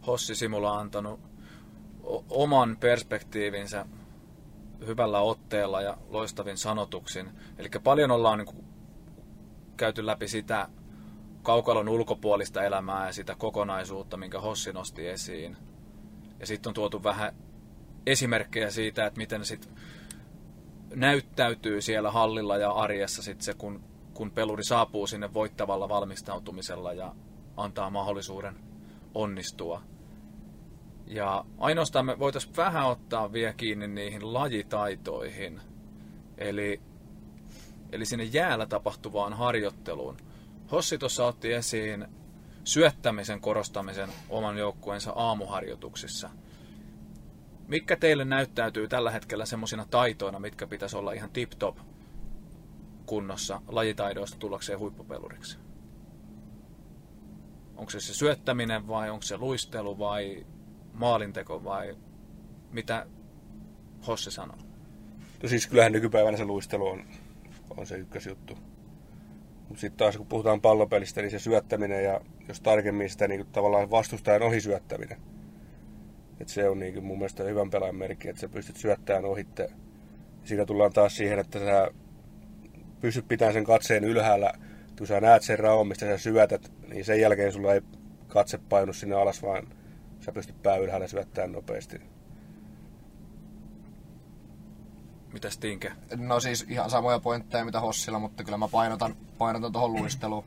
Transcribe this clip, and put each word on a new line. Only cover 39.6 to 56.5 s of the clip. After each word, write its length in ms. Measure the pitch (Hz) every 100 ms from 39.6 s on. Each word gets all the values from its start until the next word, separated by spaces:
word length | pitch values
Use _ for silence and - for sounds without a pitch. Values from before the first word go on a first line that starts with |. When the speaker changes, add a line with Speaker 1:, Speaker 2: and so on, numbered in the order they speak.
| 101 87 - 76 65 65 - - - - -
Speaker 1:
Hossi 260 | 156 - 160
tuossa 280 | 131 -
otti 280 | 123 120 113
esiin 540 | 120 117 110 107 101 101 - - - - -
syöttämisen 760 | - 147 160 - 123 104 98 104
korostamisen 680 | - 107 101 104 95 98 98 - -
oman 280 | 110 107 104
joukkueensa 540 | 104 - 104 101 107
aamuharjoituksissa. 1160 | - 117 107 98 98 - 60 - - - - - - - - - - - - - - - - - - -
Mitkä 280 | 151 -
teille 300 | 170 160 147
näyttäytyy 600 | 135 135 131 - 113 110 107
tällä 240 | 127 117
hetkellä 340 | 110 - 107
semmosina 400 | 110 113 110 110
taitoina, 540 | 101 120 123 107 98 98
mitkä 280 | 104 - -
pitäisi 300 | 101 98 101
olla 140 | 98
ihan 180 | 101 104
tip-top 480 | 127 120 - 98 - - - - - - - - - - - - -
kunnossa 560 | - 107 98 95 - 98 -
lajitaidoista 680 | 113 110 104 101 98 101 -
tullakseen 400 | 107 98 - 98
huippupeluriksi? 800 | 104 - - - 50 - - - - - - - - - - - -